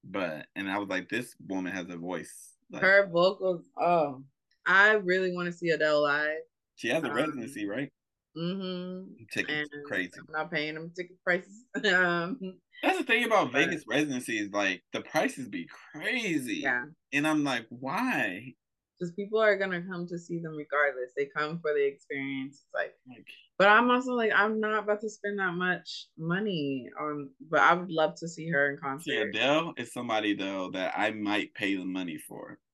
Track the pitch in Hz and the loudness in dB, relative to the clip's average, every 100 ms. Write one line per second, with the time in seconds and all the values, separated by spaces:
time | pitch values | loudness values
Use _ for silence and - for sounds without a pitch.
0 | 135 98 87 78 - - 98 98 98 92 | -8 -4 -4 -4 -10 -6 -4 -2 -2 -4
1 | 80 113 120 - - 95 90 95 92 85 | -2 -6 -6 -14 -6 -4 -4 -6 -8 -8
2 | 85 87 - - - _ _ 180 190 196 | -6 -6 -8 -16 -20 _ _ 0 6 6
3 | 196 170 185 202 185 175 - - 170 175 | 6 4 4 4 -2 -2 -6 -2 4 4
4 | 147 131 139 _ _ _ 170 190 208 214 | 2 -4 -16 _ _ _ 4 8 8 6
5 | 180 185 185 180 175 170 170 151 151 151 | 4 2 2 -2 -4 -2 0 2 4 4
6 | 147 147 151 156 165 _ _ - 117 147 | 4 2 0 -4 -10 _ _ -6 0 0
7 | 165 120 156 143 110 - 101 110 143 _ | 0 0 -2 -2 -8 -6 -4 -4 -6 _
8 | _ _ _ 160 170 196 185 180 180 185 | _ _ _ -6 -6 -4 -6 -8 -8 -10
9 | 190 - 104 - - 151 151 147 143 95 | -14 -20 -8 -6 -4 -4 -6 -10 -6 -4
10 | 90 - 156 156 156 160 151 156 165 175 | -4 -10 -10 -8 -4 -4 -4 -6 -10 -10
11 | 175 - 190 180 - 214 - 294 208 185 | -12 -6 -2 -2 -2 -20 -10 -2 4 4
12 | 180 175 170 - 185 185 _ - 330 381 | 4 2 -2 -4 -8 -12 _ -2 0 0
13 | 262 233 233 208 139 127 170 170 - 131 | 2 2 4 4 4 2 2 0 0 0
14 | 151 127 123 110 104 101 98 90 _ - | 0 -2 -2 -4 0 2 2 0 _ -8
15 | - 156 - - 117 95 80 - - 151 | -2 0 0 -4 -8 -8 -10 -16 -18 -8
16 | 190 247 214 151 123 92 135 123 143 - | -4 -2 0 -2 -2 -2 0 -2 -4 -14
17 | _ 143 151 151 143 123 113 120 131 185 | _ 0 2 2 2 -2 -4 -10 -4 -2
18 | 254 175 107 90 131 - _ _ _ _ | 0 0 -2 -4 -10 -20 _ _ _ _
19 | 175 170 202 220 214 196 190 175 185 175 | -8 -6 -2 4 4 4 0 -2 -4 -8
20 | 175 170 170 170 165 156 147 143 143 127 | -6 -8 -6 -6 -6 -8 -2 2 2 0
21 | 127 - 139 147 151 170 160 147 139 139 | -6 -4 -4 -2 -4 -2 0 2 0 -2
22 | _ 139 135 135 135 139 _ - - _ | _ -6 -4 -6 -8 -12 _ -6 -6 _
23 | - 123 - - _ - 196 214 247 247 | -20 -20 -20 -20 _ 4 8 8 6 2
24 | 254 247 220 - 214 220 214 214 202 208 | 2 0 2 4 4 2 0 0 0 -2
25 | 220 - 202 202 190 175 180 170 - - | -4 -6 -6 -2 -2 0 -2 -2 -6 -14
26 | - - 160 180 214 175 143 135 117 - | -14 -8 -2 -2 0 -2 -2 -4 -6 -8
27 | 151 147 139 _ - 156 143 175 185 160 | -6 -6 -10 _ 0 4 6 4 2 2
28 | 156 - 170 165 160 143 143 143 139 139 | 0 0 -12 -10 -2 2 2 0 -8 -8
29 | 156 110 104 104 127 156 170 - 117 - | -4 -2 -2 0 2 2 0 -8 -10 -8
30 | 120 110 107 101 95 98 90 90 92 - | -2 0 2 0 -2 -4 -4 -2 -2 0
31 | 107 110 104 104 - - 101 98 92 92 | -2 0 0 0 -2 -4 -2 -2 -2 -4
32 | 87 76 - - - - _ | -4 -8 -12 -14 -14 -18 _